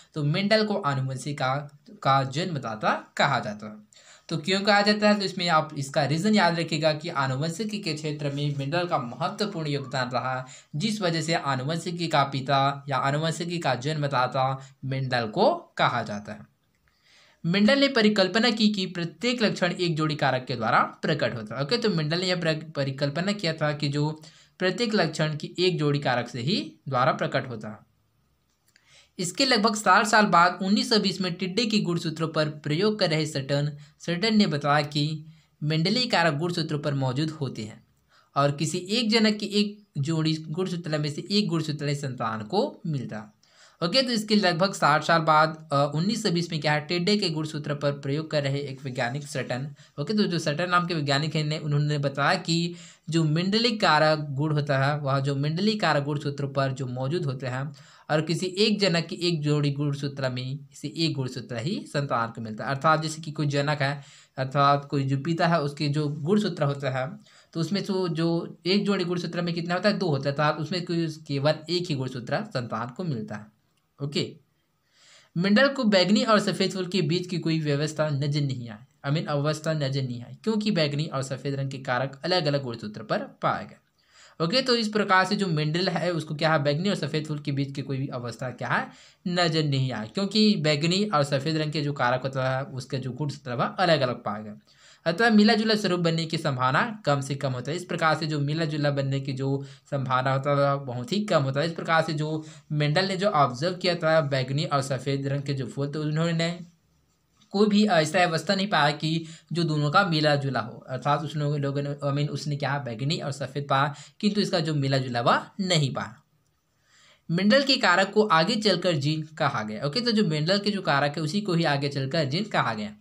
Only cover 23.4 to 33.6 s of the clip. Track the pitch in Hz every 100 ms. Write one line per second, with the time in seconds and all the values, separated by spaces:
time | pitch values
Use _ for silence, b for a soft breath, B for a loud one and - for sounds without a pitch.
23.4 | 165 160 151 147 147 147 151 156 B B
24.4 | B B 185 208 240 208 165 - 156 147
25.4 | 170 - 185 160 147 143 143 123 117 123
26.4 | 120 240 - - - 127 135 202 160 139
27.4 | 127 113 107 107 _ _ _ _ _ _
28.4 | _ _ _ b b b b b 175 -
29.4 | 262 240 220 214 196 190 214 220 202 170
30.4 | - 220 190 220 262 220 190 175 185 170
31.4 | 185 180 240 208 165 170 160 151 160 160
32.4 | 151 147 147 151 214 214 180 156 151 139
33.4 | 135 143